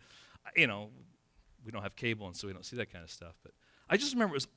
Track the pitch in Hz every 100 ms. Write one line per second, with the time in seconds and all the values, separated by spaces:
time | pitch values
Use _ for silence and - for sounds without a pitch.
0 | - - - - - - 143 101 107 127
1 | - _ _ _ _ - 113 110 98 -
2 | 120 107 98 82 101 92 - 120 104 90
3 | 82 - 85 - - - _ _ - 208
4 | 285 254 208 139 -